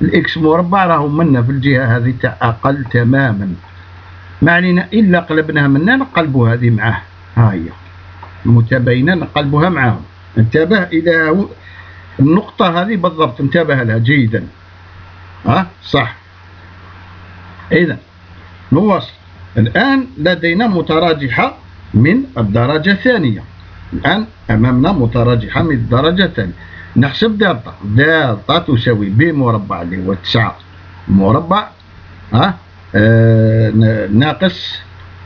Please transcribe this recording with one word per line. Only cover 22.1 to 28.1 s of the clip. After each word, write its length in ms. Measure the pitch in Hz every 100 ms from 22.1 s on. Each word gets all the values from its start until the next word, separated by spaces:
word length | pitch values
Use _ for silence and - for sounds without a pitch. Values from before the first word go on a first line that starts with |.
| 240 269 -
الدرجة 520 | 104 117 123 156 170
الثانية. 520 | 196 254 233 139 104 - - - - -
الآن 340 | 87 139 196 220 - -
أمامنا 420 | 110 120 127 156
متراجحة 720 | 190 117 120 120 117 104 -
من 120 | 165
الدرجة 500 | 131 110 123 156 180
الثانية. 280 | 185 - 92 - - - - -
نحسب 420 | 139 - 226 208
دالتا. 360 | 202 127 - -
دالتا 720 | 104 110 151